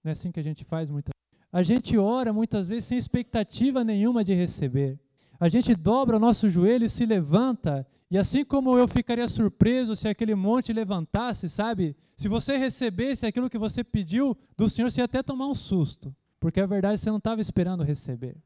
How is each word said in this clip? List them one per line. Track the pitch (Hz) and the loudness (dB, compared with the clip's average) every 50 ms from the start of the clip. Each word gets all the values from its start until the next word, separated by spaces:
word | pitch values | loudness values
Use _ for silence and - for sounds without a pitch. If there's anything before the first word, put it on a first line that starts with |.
| _ | _
Não | 156 | -8
é | 151 | -8
assim | - - 180 | -6 -8 -8
que | 165 165 | -8 -6
a | 151 | -6
gente | 156 156 - - | -6 -8 -8 -8
faz | - 165 160 165 143 | -8 -6 -6 -6 -4
muitas | 147 143 - - | -6 -8 -8 -8
vezes? | - _ _ _ _ _ _ _ | -12 _ _ _ _ _ _ _
A | - 180 185 | 0 0 2
gente | 151 233 254 - - 247 | 4 2 0 2 2 2
ora | 220 196 208 240 262 254 226 | 2 4 2 0 0 0 0
muitas | 208 214 226 - - 208 185 | 0 0 0 0 0 -4 -2
vezes | 175 220 240 - | -2 -4 -6 -4
sem | - 247 | -2 -4
expectativa | 247 - - - 247 240 _ - 226 208 - - - 226 277 254 262 240 | -4 0 0 -2 -2 -2 _ -2 -2 -2 -2 -2 0 0 0 2 0 0
nenhuma | 220 214 196 208 240 247 233 208 | 0 2 2 2 2 2 2 0
de | 175 196 | 2 2
receber. | 175 180 175 - - 151 131 123 139 139 135 135 147 _ _ _ _ _ _ _ _ | 0 0 -2 -2 -4 -4 -2 0 0 0 -2 -4 -8 _ _ _ _ _ _ _ _
A | 170 170 | 0 4
gente | 156 247 - - 233 | 4 4 4 4 2
dobra | 170 156 185 226 262 269 240 226 | 2 4 2 2 2 2 2 4
o | 214 | 4
nosso | 220 240 233 - - | 4 4 4 4 2
joelho | 208 165 175 170 208 247 254 233 | 2 4 4 4 4 4 4 2
e | 220 | 0
se | - - 240 | 0 -2 0
levanta, | 220 220 190 156 143 156 208 247 262 240 - - 165 143 135 131 _ _ _ _ _ | 2 2 0 2 4 4 4 4 2 0 -2 -2 -4 -4 -4 -6 _ _ _ _ _
e | 175 | 0
assim | 196 190 - - 269 285 | 0 0 2 0 0 0
como | _ 269 277 262 254 254 | _ 0 2 4 4 6
eu | 247 247 | 6 6
ficaria | - - 247 233 - 233 240 240 | 4 2 -2 0 0 -2 -2 -2
surpreso | 240 - - 220 202 - _ - 214 247 254 254 220 220 | -2 0 0 0 0 4 _ 4 4 4 2 0 -2 -4
se | - - | -2 -2
aquele | 214 202 - 226 214 214 | -4 -2 0 0 0 0
monte | 196 185 202 233 254 247 - | 2 2 2 2 2 0 -2
levantasse, | 220 226 220 185 202 175 160 - - 196 240 247 214 - - 160 | -4 -4 -2 -2 -2 -4 -2 -2 -2 -2 -2 -2 -4 -4 -6 -6
sabe? | - - 208 233 233 185 180 151 143 _ _ _ _ | -4 -2 -2 -2 0 -2 -2 -2 -4 _ _ _ _
Se | - - | -6 -4
você | 202 214 - - - 277 | -2 -2 -2 -2 -2 -2
recebesse | 262 262 254 - - 262 226 185 180 240 269 269 - - | 0 -2 -2 -2 -2 -4 -4 -2 -2 -2 -2 -4 -2 -4
aquilo | 220 - 247 254 254 | -4 -2 -2 -4 -4
que | - | -4
você | 226 214 214 - 254 240 | -4 -4 -4 -4 -6 -6
pediu | _ - 214 190 156 185 247 277 277 220 _ _ _ _ | _ -4 -4 -2 0 0 0 0 0 -2 _ _ _ _
do | - 214 220 | 0 0 0
Senhor, | - - 233 247 | 2 0 -2 0
você | - 247 | 0 0
ia | 247 | -2
até | 240 - 254 - | 0 -2 -4 -4
tomar | - 277 254 269 | -4 -6 -4 -4
um | 285 269 | -4 -4
susto, | - - - 196 180 151 - - _ - 135 135 _ _ _ _ _ | -6 -4 -2 0 0 0 -2 -4 _ -16 -16 -16 _ _ _ _ _
porque | - 165 - 185 | -4 -2 0 0
a | 196 | 0
verdade | 185 202 202 185 196 214 202 | 0 0 0 0 0 -2 -2
você | - 214 | -2 -2
não | 214 214 | -4 -2
tava | _ 220 226 220 | _ -4 -4 -4
esperando | 208 - - 190 175 180 185 175 | -4 -2 0 -2 0 0 -2 -2
receber. | 160 147 147 - - - 127 117 127 123 - 156 _ | -2 -2 -4 -6 -6 -12 -10 -10 -10 -12 -14 -16 _